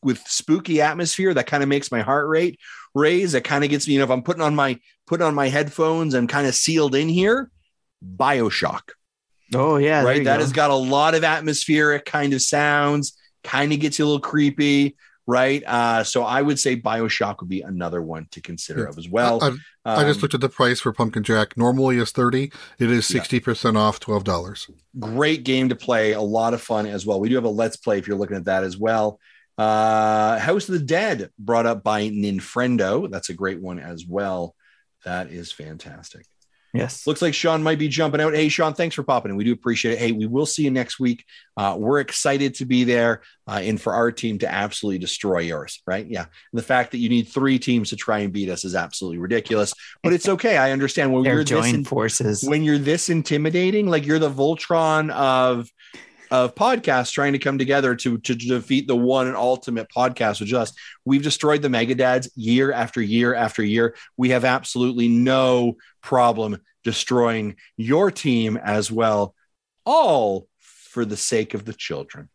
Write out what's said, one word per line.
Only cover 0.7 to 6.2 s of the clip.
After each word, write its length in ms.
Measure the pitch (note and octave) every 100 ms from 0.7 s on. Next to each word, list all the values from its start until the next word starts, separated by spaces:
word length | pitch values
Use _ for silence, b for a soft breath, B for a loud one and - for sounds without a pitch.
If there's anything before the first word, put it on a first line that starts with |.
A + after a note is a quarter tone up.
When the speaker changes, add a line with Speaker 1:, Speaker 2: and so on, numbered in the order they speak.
| D#3
Speaker 1:
atmosphere, 520 | D3 D#3 E3+ - F#3+
that 140 | D#3 A#2
kinda 180 | D3 C#3
makes 240 | C#3 C#3
my 100 | A#2+
heart 260 | G#2+ C#3+ D3
rate 320 | D#3+ F3 D#3 B B B
raise. 380 | C#3 D3+ F3+ F#3+
That 140 | C#3 -
kinda 220 | D3 D3
gets 200 | C#3+ C#3+
me, 60 |
you 60 | C#3
know, 60 | C3+
if 60 |
I'm 100 | B2+
putting 200 | B2 E3+
on 100 | D#3 D3
my, 220 | C#3 A#2+ b b _
putting 180 | E3+ E3
on 80 |
my 140 | D3 C#3
headphones, 680 | D3 D3+ C#3+ D#3+ E3 D#3+
I'm 120 | B2+